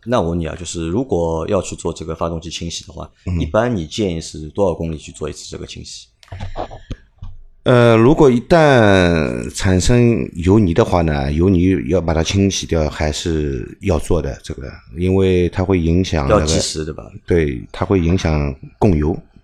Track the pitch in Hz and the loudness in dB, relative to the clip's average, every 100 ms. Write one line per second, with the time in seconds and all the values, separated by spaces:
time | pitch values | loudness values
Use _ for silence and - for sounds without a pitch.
0 | 113 120 85 87 78 80 85 87 82 98 | -4 -2 0 -2 -4 -8 -10 -6 -4 -2
1 | 131 87 82 80 80 98 82 - 87 80 | -2 -2 -2 -2 -2 -2 -2 -6 -8 -8
2 | 82 82 85 82 82 - 85 - - 76 | -8 -6 -4 -6 -8 -10 -10 -10 -14 -16
3 | 76 _ - 85 78 107 120 110 76 - | -18 _ -6 -4 -2 0 0 -2 -6 -4
4 | 101 82 80 85 76 73 98 80 82 78 | -4 -4 -8 -12 -10 -2 -2 -2 -6 -8
5 | - 71 73 73 - 76 76 - - - | -12 -10 -10 -10 -14 -14 -14 -16 -16 -18
6 | - _ - - - - - - - - | -20 _ -18 -14 -10 -10 -12 -14 -16 -16
7 | _ _ - - - _ - 123 120 113 | _ _ -16 -16 -20 _ 2 4 6 6
8 | 117 156 147 120 - 170 151 131 107 95 | 6 6 6 4 4 4 6 6 6 6
9 | 90 82 67 62 60 - 98 92 85 123 | 4 2 0 -4 -8 -4 0 2 4 4
10 | 120 107 64 - 85 104 95 82 113 90 | 4 2 -2 -4 2 4 4 2 2 2
11 | 82 73 67 76 92 90 90 90 60 90 | 2 0 -2 2 2 4 2 0 0 -2
12 | 82 80 80 98 98 90 - 85 76 - | 0 -2 0 2 2 0 -2 0 0 -2
13 | 78 76 87 80 73 65 50 - 95 78 | -4 -4 -4 -2 -2 -6 -10 -8 -2 -2
14 | - 85 71 - - 78 67 - - 65 | 0 -2 -2 -8 -12 -12 -14 -16 -14 -4
15 | 90 95 95 92 90 98 90 95 82 87 | 0 2 2 2 0 0 0 0 2 2
16 | 92 82 69 104 78 80 - 80 78 73 | 0 0 2 2 2 0 -2 -6 -8 -10
17 | 53 - - 87 76 62 50 - - 98 | -14 -12 -2 0 0 -4 -8 -6 0 2
18 | 82 90 82 76 73 65 76 - 113 78 | 2 2 2 0 -2 -6 -12 -2 2 2
19 | 73 95 - - | 0 -4 -8 -20